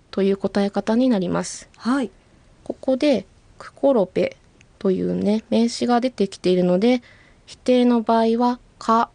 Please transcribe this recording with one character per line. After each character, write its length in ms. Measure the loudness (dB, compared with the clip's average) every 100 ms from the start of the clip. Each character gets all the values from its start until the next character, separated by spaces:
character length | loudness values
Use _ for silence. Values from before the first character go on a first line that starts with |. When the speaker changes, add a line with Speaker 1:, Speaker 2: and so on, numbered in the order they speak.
| _
Speaker 1:
と 120 | -2
い 100 | 0
う 60 | 0
答 260 | -2 -2
え 60 | -2
方 260 | -2 -2 0
に 140 | 2
な 80 | 0
り 100 | 0
ま 160 | -4
す。 240 | -6 -10 -18 -10
Speaker 2:
は 240 | -4 -4
い。 100 | -4 -10 _ _ _ _
Speaker 1:
こ 80 | -14
こ 240 | -10 -4 0
で、 300 | 2 0 -2 _ _ -20
ク 160 | -20
コ 180 | -2 0
ロ 140 | 2 0
ペ 320 | -2 -4 -4 _ _ _ -6
と 120 | -2
い 120 | -2
う 120 | -2
ね、 300 | -2 0 -2 -2
名 180 | 0 0
詞 180 | -2 -2
が 140 | 0
出 80 | -2
て 180 | -2 -4
き 120 | -2
て 100 | -2
い 80 | 2
る 80 |
の 140 | 2 2
で、 240 | 2 0 -2 -20 -20 _
否 140 | -20 -10
定 260 | 0 2
の 160 | 4 2
場 200 | 2 2
合 180 | 2 2
は、 220 | 0 -2 _ -12
か、 320 | -2 0 0